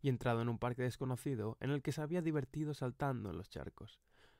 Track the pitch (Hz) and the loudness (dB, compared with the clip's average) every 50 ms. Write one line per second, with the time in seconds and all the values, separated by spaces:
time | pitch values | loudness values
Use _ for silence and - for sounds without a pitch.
0 | - 143 131 113 - 127 117 113 117 120 120 110 - 120 123 - 123 127 117 - | 4 2 2 4 4 4 4 4 4 2 2 2 0 -2 0 2 0 0 0 0
1 | 143 127 127 120 - 147 139 117 104 107 113 - - 127 143 147 131 - 139 - | -2 -2 -2 -2 -2 -2 -2 0 0 -2 -2 -2 0 0 0 0 0 -2 -2 -2
2 | 151 147 165 180 165 165 156 151 131 - - 151 156 151 147 - - 127 123 - | -2 0 0 0 2 2 2 2 0 0 -2 -2 -2 -2 -2 -2 -2 -4 -2 0
3 | - 139 131 120 101 101 85 85 95 - - - 69 - - - - 101 - _ | 0 0 2 0 -2 -2 -4 -4 -6 -8 -8 -8 -8 -8 -10 -12 -18 -18 -18 _
4 | _ _ _ - - - - _ | _ _ _ -20 -20 -20 -20 _